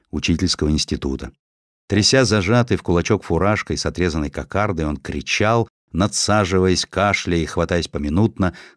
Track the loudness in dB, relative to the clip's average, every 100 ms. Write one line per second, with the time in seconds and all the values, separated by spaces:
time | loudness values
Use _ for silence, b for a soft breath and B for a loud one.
0 | b -6 -2 0 0 0 0 0 -2 -4
1 | -4 -6 -10 -16 _ _ _ _ -2 2
2 | 4 4 4 2 2 2 2 0 0 0
3 | 2 0 0 0 2 0 -2 -4 -4 -2
4 | -2 -2 -4 -6 -6 -2 -2 -2 -4 -4
5 | -8 -8 -4 0 2 2 0 _ _ -2
6 | -2 0 0 2 2 2 2 2 -2 0
7 | 0 0 0 -2 -2 -2 0 0 -2 -6
8 | -2 2 2 2 -2 B B